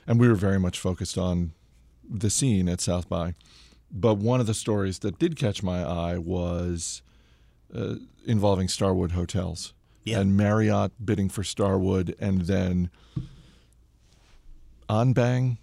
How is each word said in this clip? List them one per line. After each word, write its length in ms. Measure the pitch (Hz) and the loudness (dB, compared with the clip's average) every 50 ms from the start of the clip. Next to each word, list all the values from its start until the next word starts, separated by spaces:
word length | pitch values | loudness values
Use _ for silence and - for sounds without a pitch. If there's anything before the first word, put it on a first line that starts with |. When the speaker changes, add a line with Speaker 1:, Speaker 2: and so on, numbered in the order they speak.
| _ | _
Speaker 1:
and 140 | - 117 117 | 0 4 6
we 80 | 123 120 | 6 6
were 60 | 113 | 6
very 240 | 92 95 98 98 95 | 4 4 2 2 2
much 200 | 92 90 - - | 2 0 -2 -2
focused 380 | - 92 90 - 95 - - | -4 -4 -4 -4 -6 -6 -4
on 360 | 92 90 90 87 87 87 82 - _ _ _ _ - _ _ _ _ - - | -2 0 0 0 0 -2 -4 -6 _ _ _ _ -20 _ _ _ _ -16 -12
the 220 | - 98 107 104 | -6 -4 -2 -2
scene 380 | - - 139 131 107 95 90 87 | 0 0 2 2 2 2 2 0
at 120 | 90 87 | 0 -2
South 280 | - - 87 90 87 - | -2 -2 -2 -2 -2 -4
by, 260 | 90 87 82 87 82 - _ - - - - - - - _ _ | -4 -4 -4 -4 -6 -10 _ -20 -20 -20 -20 -20 -20 -20 _ _
but 240 | 160 98 98 113 107 | -6 0 2 2 2
one 260 | 101 104 117 127 127 | 2 2 0 2 2
of 60 | 117 | 0
the 80 | 104 110 | 0 -2
stories 440 | - - 120 107 101 98 95 92 - | -2 -2 -2 0 0 0 -2 -4 -4
that 180 | - 107 85 - | -6 -6 -2 -2
did 180 | 160 180 160 | -2 -2 -2
catch 260 | - 139 104 98 - | -2 -2 -2 -2 -2
my 200 | 104 92 90 90 | -4 -4 -2 -2
eye 360 | 85 67 87 85 85 85 90 90 | -2 -4 -4 -4 -2 -4 -4 -4
was, 840 | 82 85 92 90 87 87 87 87 87 90 87 80 - - - - - _ - - _ _ - _ _ _ _ _ _ - - | -4 -4 -4 -2 -2 -2 -2 -4 -4 -4 -4 -6 -6 -8 -10 -12 -16 _ -20 -20 _ _ -20 _ _ _ _ _ _ -14 -10
uh, 200 | - - 98 - - 262 - _ _ - | -8 -6 -6 -6 -8 -12 -18 _ _ -4
involving 440 | - 117 107 98 101 98 92 95 90 | -2 0 2 4 4 4 2 0 -2
Starwood 440 | - - 101 98 92 92 90 85 | -2 0 0 2 2 2 0 0
Hotels 600 | 90 90 87 - - 92 92 87 80 - - - - _ _ _ _ _ - | -2 -2 -2 -2 -2 -4 -4 -4 -6 -10 -12 -16 -18 _ _ _ _ _ -6
Speaker 2:
Yeah. 160 | 107 113 101 | -2 0 2
Speaker 1:
and 160 | 98 98 98 | 2 4 4
Marriott 560 | 101 104 104 107 110 110 107 104 101 98 98 - - 107 | 4 4 4 4 4 4 4 2 2 0 -2 -4 -6 -4
bidding 240 | 104 107 - 98 95 | -2 0 0 -2 -2
for 160 | - - 92 | -4 -6 -6
Starwood, 680 | - - - 101 98 95 95 92 95 95 95 90 82 - - | -6 -2 0 2 2 2 2 2 2 2 0 0 -2 -4 -4
and 220 | - 101 95 92 | -2 0 0 0
then 480 | 87 82 98 90 92 92 90 90 87 87 - _ - _ _ - - - - - - - - - _ _ _ _ _ _ _ _ _ _ _ _ _ _ - - _ - - - - - - - - - | 0 0 0 0 2 0 0 0 0 -2 -6 _ -20 _ _ -10 -10 -10 -14 -20 -20 -20 -20 -20 _ _ _ _ _ _ _ _ _ _ _ _ _ _ -20 -20 _ -20 -20 -20 -20 -20 -20 -12 -4 0
Anbang 680 | 107 110 120 131 120 123 120 123 123 123 127 127 120 - | 2 4 4 4 4 4 4 2 2 2 0 0 -2 -4